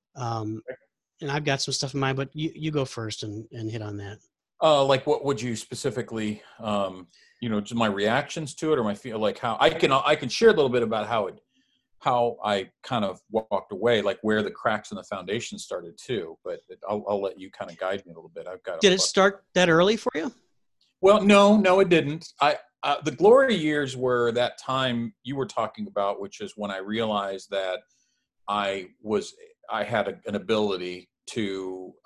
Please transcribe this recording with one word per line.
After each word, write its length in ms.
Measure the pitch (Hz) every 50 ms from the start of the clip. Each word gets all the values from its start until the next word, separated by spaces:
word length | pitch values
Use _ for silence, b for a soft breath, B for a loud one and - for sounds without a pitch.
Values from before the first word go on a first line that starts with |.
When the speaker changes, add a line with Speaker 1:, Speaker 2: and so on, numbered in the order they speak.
| _ _ _
Speaker 1:
Um, 460 | 135 123 117 117 113 107 107 110 113 - -
Speaker 2:
Okay. 80 | 139 - _ _ _ _ _ _ _ _
Speaker 1:
and 100 | 160 143
I've 140 | 139 151 151
got 160 | 147 135 135
some 140 | - - 135
stuff 200 | - - 131 131
in 60 | 139
mind, 160 | 135 135 131
but 180 | 131 139 135 -
you, 180 | 151 151 165 185
you 160 | 151 151 156
go 140 | 151 147 135
first 400 | - - 120 113 107 104 - -
and, 220 | 107 101 110 110 - -
and 180 | 117 113 110
hit 120 | 113 117 110
on 140 | 104 101
that. 220 | 101 101 101 107 - _ _ _ _ _ _ _ _ 165
Speaker 2:
Uh, 220 | 160 151 143 139
like, 220 | 135 135 131 -
what 180 | 147 147 - 143
would 160 | 143 139 -
you 160 | 123 123 113
specifically, 840 | 107 - - 127 - - 135 113 127 113 - 113 110 110 107 104 104 B B B B
um, 460 | 113 107 104 101 98 95 92 92 90 - b b b b b b
you 80 | 123 117
know, 120 | 107 104
just 140 | 101 - 120
my 120 | 117 113
reactions 680 | 107 98 98 101 107 117 135 - - - 170 156 139 -
to 160 | - 165 156 156
it 60 | 131
or 60 | 113
my 100 | 104 104
feel, 240 | - - 127 110 107
like, 200 | 110 104 98 -
how 180 | - 120 117 -
I 100 | 143 156
can, 220 | 160 165 - 147 135
I 220 | 135 - 143 156
can 140 | - - 123
share 200 | - - 226 226
a 40 | 214
little 160 | 165 143 131
bit 140 | 120 123 120
about 240 | 110 113 110 107
how 200 | 107 117 110 101 92
it, 120 | - - _ _ _ _ _ _ _ _ _ _ _ _
how 360 | - 147 123 123 120 120 113 - -
I 260 | 104 104 98 92 - _ _ -
kind 200 | - 127 117 104
of 160 | 98 90 - _ _
walked 420 | 104 110 110 - 104 95 - - 104
away, 300 | 90 104 120 120 107 98
like, 160 | 101 95 - -
where 200 | 107 107 107 -
the 80 | -
cracks 400 | - - - 123 107 104 - -
in 60 | 107
the 80 | 92 90
foundation 540 | - 101 95 87 92 104 123 - - 104 -
started 400 | - - 101 90 87 85 85 -
too, 400 | - - 127 101 85 82 80 - _
but 160 | 92 85 80 - _
it, 100 | 92 - - 95
I'll, 160 | 104 107 - 98
I'll 140 | 104 101 98
let 160 | 95 90 98
you 120 | 95 95 -
kinda 180 | - 98 90 85
guide 300 | - 92 92 98 98 -
me 60 | 87 82
a 20 |
little 180 | 82 82 82 -
bit. 120 | 85 -
I've 160 | 90 92 - -
got 140 | - 180
a 20 | -
Speaker 1:
Did 120 | 208 190 180
it 60 | 190
Speaker 2:
bunch 100 | - -
Speaker 1:
start 360 | - 202 190 202 196 - _ _ _
that 140 | 180 185 175
early 280 | 160 165 180 202 226
for 140 | 214 - 254 -
you? 180 | 294 320 262 - _ _ _ _ _ _ _ _ _ _ _ _ _
Speaker 2:
Well, 200 | - 190 208 208
no, 360 | 190 202 208 202 202 202 214
no, 240 | 214 190 185 180 190
it 80 | 196 175
didn't. 440 | 170 160 143 143 151 170 - - - _
I, 160 | 139 151 147 - - _ _ _ -
uh, 160 | 143 143 135 143
the 60 | 156
glory 460 | 135 123 170 208 240 269 269 262 220
years 400 | 175 156 151 151 147 143 131 127
were 340 | 127 127 127 123 120 120 117 113
that 260 | 120 123 117 - -
time 540 | - - 131 131 131 127 120 117 117 113 - _ _
you 120 | 120 139
were 100 | 139 131
talking 420 | 104 - 123 113 110 - - 104 101
about, 320 | 101 104 101 98 98 95
which 200 | 101 98 - -
is 120 | 107 95 -
when 140 | - 104 101
I 80 | 98 95
realized 720 | 95 101 107 113 113 110 104 101 98 98 98 95 - -
that 300 | 98 98 95 92 92 90 - _ _ _ _ _ _ _ _ _ _ _ _ -
I 420 | 101 104 101 98 98 95 90 92 _ _ -
was, 320 | 104 107 101 92 - - _ - - _ _ _ -
I 140 | 107 110 104
had 240 | 101 120 107 98 98
a, 100 | 87 - _
an 80 | 113 104
ability 760 | 101 90 98 113 107 107 101 95 90 90 90 90 90 - _ _ _ _ -
to, 600 | - 120 107 98 98 95 95 92 92 92 92 92 - _ _